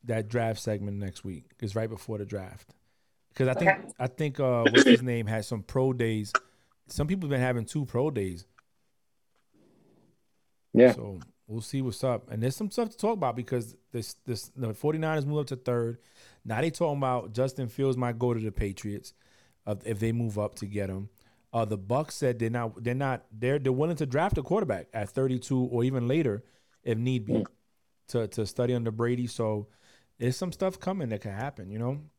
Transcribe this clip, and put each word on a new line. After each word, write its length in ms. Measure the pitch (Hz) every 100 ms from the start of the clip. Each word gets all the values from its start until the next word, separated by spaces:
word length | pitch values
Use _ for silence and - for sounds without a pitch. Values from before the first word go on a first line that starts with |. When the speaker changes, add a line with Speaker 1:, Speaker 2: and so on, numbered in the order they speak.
| 120
Speaker 1:
that 240 | 113 107
draft 320 | 120 113 110
segment 360 | - 104 104 101
next 280 | 98 - 98
week. 180 | 87 - _
It's 160 | 107 104
right 140 | 113
before 300 | 110 - 107
the 60 | 104
draft. 480 | 107 92 90 - - _ _ _ _ _ -
'Cause 120 | 131
I 40 | 131
think, 160 | 175
Speaker 2:
Okay. 120 | 190 - -
Speaker 1:
I 80 | 127
think, 320 | - 151 135
uh, 240 | 131 120
what's 200 | 117 117 -
his 160 | 240
name 240 | 123 120 107
had 180 | 110
some 180 | 101 113
pro 280 | 95 - 131
days. 400 | 123 117 110 101 - - _ _ _ _
Some 200 | - 147
people 160 | 190 160
have 40 |
been 100 | 135
having 240 | 127 123 110
two 180 | 151
pro 280 | 135 117 151
days. 340 | 123 98 87 - _ _ _ _ _ _ _ _ _ _ _ _ _ _ _ _ _ _ _ _ _ _
Speaker 3:
Yeah. 200 | 110 127
Speaker 1:
So 260 | 120 107 95 - _ -
we'll 140 | 110
see 200 | 110 139
what's 220 | 131 107
up. 280 | 135 117 -
And 100 | 113
there's 140 | 120 135
some 160 | 214
stuff 180 | - 226
to 80 | -
talk 160 | 208
about 220 | 226 135 117
because 400 | 120 127 110 - _
this, 240 | 120 107 - -
this, 260 | 113 - -
the 180 | 120
forty-niners 520 | 107 147 156 156 156 143
move 140 | 147
up 80 | 143
to 80 | 131
third. 440 | - 120 117 117 _ - - - -
Now 160 | 110
they 80 | 160
talking 280 | 156 170 143
about 360 | 135 123 98
Justin 340 | 110 135 131 123
Fields 300 | - 135 127
might 200 | 123 117
go 140 | 123
to 60 | 117
the 120 | 110
Patriots, 640 | - 104 95 104 101 - _ _ _ _ _ -
uh, 100 | 104 110
if 140 | 104
they 120 | 113
move 260 | 117 117 104
up 160 | 104 -
to 100 | 98
get 240 | 101 98
him. 200 | 95 104 _ _ _ _
Uh, 140 | 117 110
the 120 | 107
Bucs 340 | 95 127 156
said 260 | - 135 120
they're 100 | 113
not, 340 | 120 117 104
they're 120 | 117 127
not, 300 | 139 123 -
they're, 280 | 110 123 147
they're 120 | 135
willing 240 | 127 156 160
to 80 | 151
draft 300 | 139 185 -
a 60 |
quarterback 440 | 131 196 175 95 -
at 160 | 113 101
thirty-two 500 | - 131 127 - 131 123
or 120 | 120
even 240 | 127 131 120
later 360 | 151 143 104 - _ _ _
if 140 | - 110
need 280 | 123 127 101
be 80 |
Speaker 3:
Mm. 120 | 110 104 _ _ _ _ _ -
Speaker 1:
to, 180 | 120 107
to 180 | - 107
study 280 | - 123 123
under 160 | 117
Brady. 360 | 110 117 123 120
So 400 | - 110 107 104 _ - - _ _
there's 160 | 120 131
some 160 | 185
stuff 280 | - 190 185
coming 300 | - 196 131
that 120 | 104
can 100 | 110
happen, 380 | 98 135 - 95
you 80 | 107
know? 200 | 117 143 151